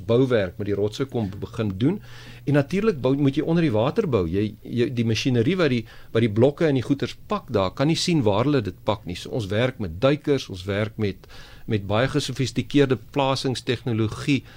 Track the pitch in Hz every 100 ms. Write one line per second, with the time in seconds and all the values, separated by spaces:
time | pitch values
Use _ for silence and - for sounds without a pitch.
0 | 92 120 131 120 92 - 101 98 104 -
1 | 131 120 101 98 - - 107 92 131 208
2 | - - - - - 143 139 190 220 151
3 | 127 139 139 143 151 170 160 107 127 196
4 | 202 113 85 95 107 - - 120 120 120
5 | 113 107 139 120 113 185 156 123 110 -
6 | - 113 117 101 135 143 165 135 110 143
7 | 123 - - 208 - 107 92 - 143 160
8 | - 165 107 98 131 139 104 - - 120
9 | - 90 - 131 98 101 127 - 95 85
10 | 131 147 - 139 - 92 92 98 107 110
11 | 104 90 - - - - - 107 98 104
12 | 131 147 - 127 127 - - 143 135 120
13 | - 143 135 135 135 123 - 120 131 110
14 | 107 - - 135 -